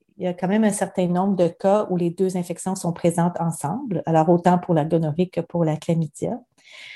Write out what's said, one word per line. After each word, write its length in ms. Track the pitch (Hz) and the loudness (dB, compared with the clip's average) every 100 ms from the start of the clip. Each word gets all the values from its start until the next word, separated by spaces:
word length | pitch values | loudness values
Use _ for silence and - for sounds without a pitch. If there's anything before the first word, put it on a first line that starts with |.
| _ - | _ -8
Il 60 | |
y 20 | 180 | -6
a 80 | |
quand 140 | 175 175 | -4 0
même 160 | 208 | 2
un 80 | 220 | 2
certain 340 | 202 185 - 180 | 0 -2 -2 0
nombre 300 | 175 196 185 | 0 0 2
de 100 | 170 | 0
cas 400 | 170 196 208 208 | 0 2 2 2
où 80 | 180 | -2
les 140 | 170 | -2
deux 260 | 170 190 185 | 0 -2 -2
infections 380 | 175 170 - | -6 -6 -6
sont 180 | 190 170 | -4 -4
présentes 440 | 170 175 170 175 175 | -2 0 2 2 0
ensemble, 640 | 170 151 143 214 285 - | -4 -4 -4 -6 -4 -4
alors 240 | - 160 156 | 2 2 4
autant 300 | 175 175 180 | 4 4 2
pour 160 | - | 2
la 100 | 165 | 0
gonorrhée 440 | 151 165 160 147 180 | 2 0 0 -2 -2
que 140 | - | -4
pour 220 | 165 175 | -6 -2
la 120 | 160 156 | 0 -2
chlamydia. 640 | - 165 156 - - 254 247 _ _ - - | -2 -2 -2 -4 -6 -6 -12 _ _ -20 -20